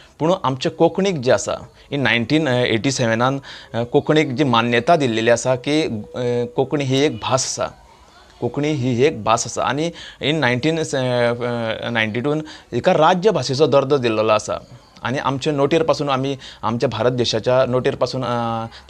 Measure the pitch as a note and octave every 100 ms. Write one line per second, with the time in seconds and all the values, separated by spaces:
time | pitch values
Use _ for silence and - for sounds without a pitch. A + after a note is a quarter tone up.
0 | - _ D#3 F#3 B2+ C3 E3+ E3 E3 E3
1 | G3 E3+ B2 G#2 - - - - - C#3+
2 | B2 A#2 A2+ D3+ D3+ B2 B2 A2 C3+ C3
3 | A#2+ A2+ B2 C#3 - - - A#2 A#2 D3
4 | C#3 D#3 D3 B2 B2+ A#2 A#2 A#2+ A#2 E3
5 | C3+ A2 A2+ A#2 B2+ B2+ C#3+ D3+ D#3 A2
6 | G#2 - B2 A#2+ A#2+ - C3 D#3 C3+ C3+
7 | D3+ A2+ - B2+ - - D#2+ - - -
8 | - - - - A#2+ C#3+ D3 D3+ B2 A#2
9 | C#3+ A#2+ G#2 A#2 B2 - F#2+ C3+ E3 E3
10 | - - C3 D#3 B2+ B2 D#3 D#3+ D#3 C#3
11 | B2+ B2 A#2+ A#2+ A#2+ A#2+ A2+ A2 A#2+ A#2
12 | A2 A2 B2+ D3+ D#3 - - A#2+ F3+ E3+
13 | D#3 F#3 G3+ E3+ B2 C3 D3+ C#3 C3 C#3+
14 | A#2+ A2 G#2+ G#2+ - E2 - - - -
15 | A2+ C#3 - C3+ D3+ D3 C#3 E3 D#3+ C#3
16 | C#3+ C3 C3+ C3+ - - G#2+ A#2 C3 A2
17 | A#2 B2+ A2+ A2+ B2 B2+ B2+ B2+ C3+ B2+
18 | B2+ C3 C3 A#2+ A#2 A2+ A2+ -